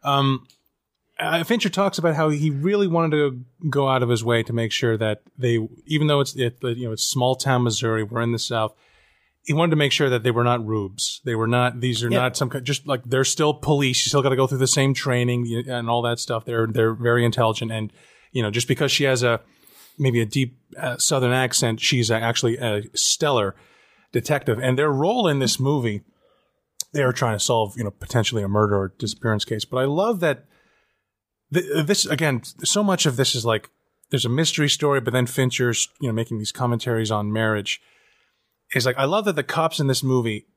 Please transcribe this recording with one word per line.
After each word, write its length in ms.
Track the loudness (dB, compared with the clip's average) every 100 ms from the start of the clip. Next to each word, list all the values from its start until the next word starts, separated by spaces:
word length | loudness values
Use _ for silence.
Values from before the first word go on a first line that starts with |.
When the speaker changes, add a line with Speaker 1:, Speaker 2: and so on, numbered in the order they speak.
Speaker 1:
Um, 420 | 2 2 2 0 -6 _ _ _ _ _ _ -6
uh, 240 | 0 0
Fincher 260 | 2 0 0
talks 280 | 0 -2 0
about 180 | 0 2
how 140 | 2
he 200 | 2 0
really 380 | 0 0 0 2
wanted 300 | 2 2 2
to 260 | 0 -2 -14 _ -2
go 200 | 0 2
out 120 | 2
of 60 | 4
his 160 | 2
way 200 | 2 2
to 100 | 2
make 180 | -2 -2
sure 240 | 0 0 0
that 260 | 0 -2 _ -4
they, 220 | 0 0 -2 -10 -2
even 200 | 0 2
though 140 | 2
it's, 140 | 2 0
it, 220 | -4 -2
you 240 | -6 -4 -6
know, 80 |
it's 100 | -4
small 320 | -2 0 0 2
town 280 | 2 2
Missouri, 400 | 2 0 0 0
we're 180 | -2 -2
in 100 | -2
the 80 | -2
South, 340 | -2 -2 -2 _ _ _ _ _ _ _
he 80 | -4
wanted 180 | 0 2
to 40 | 2
make 160 | 2
sure 180 | 2 2
that 140 | 2
they 80 | 2
were 120 | 2
not 220 | 2 0 -2
rubes. 540 | -4 -4 -6 -8 -8 -6
They 100 | -2
were 120 | 0
not, 340 | 2 0 0
these 200 | -4 -2
are 80 | 0
Speaker 2:
Yeah. 100 | 0
Speaker 1:
not 180 | 0 -2
some 120 | -4
kind, 140 | -4
just, 240 | -6 -6 -4
like, 140 | -6
they're 220 | 0 0 0
still 280 | 2 0
police. 520 | 0 0 2 2 0 2
You 40 |
still 120 | 2
gotta 160 | 2 2
go 100 | 0
through 120 | 2
the 80 | 0
same 260 | 2 2
training 540 | 0 0 0 0 0 -2
y-, 140 | -4 -4
and 220 | -6 0
all 120 | 0
that 160 | 0 -4
stuff. 260 | -4 -6 -2
They're, 220 | 0 0
they're 260 | 2 0
very 320 | 2 2 4 2
intelligent, 480 | 2 0 0 -4
and, 180 | -6 -8 _ _ _ _
you 100 | -4
know, 100 | -2
just 180 | -2 -2
because 220 | 0 2
she 120 | 2
has 180 | 2 2
a, 200 | 2 0 -4 _ _ -20 -20 -2
maybe 220 | 0 2
a 40 | 0
deep, 320 | 0 -2 -6 _ -8
uh, 200 | -8 -2
Southern 360 | 0 2 2
accent, 480 | 2 0 0 0 0
she's, 280 | 0 2 2
uh, 60 | 2
actually 420 | 0 0 0 0
a 260 | -2 -4 -4 -4
stellar 580 | -2 0 2 2 0 -4 _ _ _ _ _
detective. 480 | -6 -2 -2 0 -2
And 180 | 0 0
their 140 | 0
role 360 | 0 0 2 2
in 120 | 2
this 200 | 0 0
movie, 420 | 0 0 0 -4 _ _ _ _ _ _ _ _ -6
they 100 | 0
are 80 | 0
trying 240 | 2 0 0
to 80 |
solve, 320 | 0 0 0 -4
you 60 |
know, 80 | -8
potentially 520 | -8 -4 0 0 -2
a 40 | 0
murder 280 | 2 2 2
or 180 | -2 _
disappearance 460 | -8 -6 -2 -2
case. 220 | -4 -6 -4
But 120 | -2
I 80 | 0
love 340 | 0 0 0
that 260 | -2 -2 _ _ _ _ _ _ _ _ _ _ _
th-, 320 | -4 0 -2 0
this, 200 | 0 0
again, 360 | 0 0 -2 -6 -8
so 200 | -2 0
much 220 | 0 2 0
of 120 | 2
this 180 | 0 0
is, 100 | 0
like, 240 | -2 -2 _ _ _ _
there's 160 | -2 0
a 40 |
mystery 400 | 0 0 0 0
story, 320 | 2 2 2
but 120 | 2
then 120 | 0 0
Fincher's, 640 | 0 0 2 0 0 -4 _
you 80 | -4
know, 60 |
making 240 | -4 -4 -6
these 140 | -8
commentaries 600 | -4 -2 -2 -2 -2 0
on 220 | -2 -2
marriage. 480 | -2 0 0 -4 -8 _ _ _ _ _ _ _ _ _ -2
Is 100 | 0
like, 120 | 0
I 80 | 0
love 200 | 0 -2
that 100 | -4
the 80 |
cops 360 | -4 -2 -2 0
in 80 | -2
this 160 | 0
movie 440 | 0 0 0 -6 _